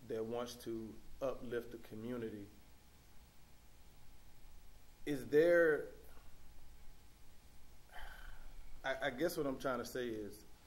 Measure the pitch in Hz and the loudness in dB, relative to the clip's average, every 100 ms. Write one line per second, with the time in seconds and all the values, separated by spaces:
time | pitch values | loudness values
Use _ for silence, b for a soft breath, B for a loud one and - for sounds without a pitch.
0 | 113 113 113 120 120 - - 113 110 107 | -2 -2 0 0 -2 -4 -4 -4 -4 -8
1 | - - 135 123 123 120 113 117 - 107 | -8 -2 0 0 0 -2 -2 -10 -8 -6
2 | 113 123 113 104 101 - - - - - | -4 -2 -2 -4 -8 -14 -18 -18 -20 -20
3 | - - - - - - - - - - | -16 -16 -16 -18 -16 -18 -18 -16 -16 -14
4 | - - - - - - - - - - | -12 -12 -12 -12 -10 -10 -12 -12 -14 -6
5 | - 143 123 147 170 175 165 151 - - | 0 0 8 10 12 12 10 8 2 -8
6 | - - - - - - - - - - | -12 -10 -10 -8 -8 -8 -8 -8 -8 -8
7 | - - - - - - - - - B | -14 -14 -12 -12 -14 -12 -10 -10 -10 B
8 | B B B B B B - - 131 131 | B B B B B B -4 -2 0 2
9 | 143 123 170 170 143 131 139 123 110 127 | 0 4 2 4 0 2 2 2 0 -2
10 | 123 107 104 - - B | 0 -2 -4 -8 -14 B